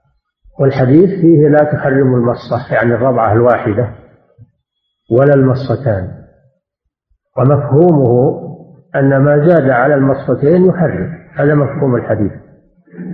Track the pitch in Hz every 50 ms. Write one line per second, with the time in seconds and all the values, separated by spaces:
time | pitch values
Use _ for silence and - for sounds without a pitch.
0 | _ _ _ _ _ _ _ _ _ - _ - 139 135 127 - 131 123 139 160
1 | 196 190 196 185 165 165 170 147 151 147 147 151 151 151 143 - - 143 131 135
2 | 139 127 127 123 117 120 113 - - - 117 120 - - 131 113 110 120 120 107
3 | 123 135 123 117 113 107 104 117 120 123 113 104 - 110 101 110 123 - - -
4 | - _ _ _ _ _ _ _ - _ _ _ _ _ _ _ _ _ _ _
5 | _ - 113 123 139 143 143 139 131 131 127 127 - - 117 - - 123 104 95
6 | 90 - - - - _ _ _ _ _ _ _ _ _ _ _ _ _ _ _
7 | _ _ _ _ _ _ - 127 123 135 147 127 - - 127 147 170 180 165 143
8 | 135 117 123 123 131 156 - - - - - - - - - - _ _ - 143
9 | 139 135 139 135 139 147 147 147 143 170 180 160 131 131 127 120 127 143 147 139
10 | 135 135 135 - - - - - 139 143 175 180 185 185 - - 170 131 92 90
11 | 92 - - - - - - - 143 143 151 147 139 120 - - 143 135 120 113
12 | 110 - 110 104 104 92 - - - - _ _ _ _ _ _ _ _ - -
13 | - -